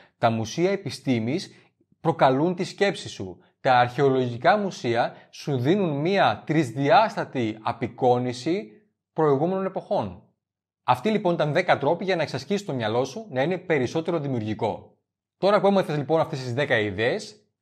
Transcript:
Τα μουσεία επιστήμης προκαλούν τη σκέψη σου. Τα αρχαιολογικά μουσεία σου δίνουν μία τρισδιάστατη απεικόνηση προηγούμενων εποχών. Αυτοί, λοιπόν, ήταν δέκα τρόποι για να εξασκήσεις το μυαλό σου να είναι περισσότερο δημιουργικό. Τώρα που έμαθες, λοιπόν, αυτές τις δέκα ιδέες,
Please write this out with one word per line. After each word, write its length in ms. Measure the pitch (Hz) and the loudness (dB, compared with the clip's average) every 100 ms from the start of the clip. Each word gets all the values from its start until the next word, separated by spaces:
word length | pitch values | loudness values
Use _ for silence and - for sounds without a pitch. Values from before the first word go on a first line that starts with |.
| _ _ | _ _
Τα 120 | 117 | 0
μουσεία 420 | 110 110 - 180 | 0 -4 0 0
επιστήμης 800 | 196 139 - - 123 113 165 - - _ _ _ _ | 0 -6 -6 -2 0 0 -4 -6 -16 _ _ _ _
προκαλούν 540 | 156 160 143 131 165 180 | -4 2 4 4 0 -2
τη 80 | |
σκέψη 460 | 170 - 202 165 - | -6 0 -2 -2 -8
σου. 300 | - 95 85 _ _ | -10 -12 -14 _ _
Τα 160 | 135 123 | 2 4
αρχαιολογικά 800 | 120 123 139 131 123 120 156 208 | 4 2 2 2 0 0 2 2
μουσεία 580 | 196 - 123 117 147 - - | 0 -4 -2 0 -2 -6 -20
σου 260 | - - 135 | -10 -4 0
δίνουν 440 | 123 208 180 139 | 2 2 0 -2
μία 420 | 160 196 139 107 - | 0 2 2 0 0
τρισδιάστατη 1120 | 156 131 120 143 175 220 - 143 139 110 107 | 0 0 0 4 4 4 0 -6 -4 -4 -4
απεικόνηση 1120 | 117 117 117 - 127 123 123 120 160 190 214 - _ _ _ | -6 -6 -8 0 2 2 0 -4 -4 -4 -6 -18 _ _ _
προηγούμενων 520 | - 156 135 165 190 190 | 0 2 2 0 -2 -4
εποχών. 580 | 180 - 190 104 87 - _ _ _ _ _ | -6 -4 -4 -4 -10 -20 _ _ _ _ _
Αυτοί, 260 | - 123 214 | -2 0 2
λοιπόν, 240 | 208 180 | 0 0
ήταν 200 | 165 151 | 0 0
δέκα 240 | 147 180 135 | 2 2 2
τρόποι 260 | 143 175 | 2 0
για 120 | 190 180 | 0 -2
να 60 | |
εξασκήσεις 440 | 147 135 - 202 196 | -2 -6 -4 -4 -4
το 80 | |
μυαλό 300 | 135 107 117 135 | -4 -2 -2 -2
σου 220 | - 214 | -6 -6
να 120 | 131 | -2
είναι 160 | 147 180 | -2 -2
περισσότερο 640 | - 156 120 165 165 170 | -2 0 0 -2 -2 -4
δημιουργικό. 720 | 139 123 107 107 113 87 - _ _ _ _ _ | -2 -4 -4 -2 -4 -4 -12 _ _ _ _ _
Τώρα 160 | 185 202 | 2 4
που 80 | 190 | 4
έμαθες, 300 | 196 180 151 | 2 2 -2
λοιπόν, 220 | 139 160 | 0 0
αυτές 200 | 151 135 | 0 -4
τις 140 | 127 | -4
δέκα 260 | 117 147 120 | -2 0 2
ιδέες, 560 | 104 95 117 196 - - _ _ | 0 0 -2 -2 -6 -18 _ _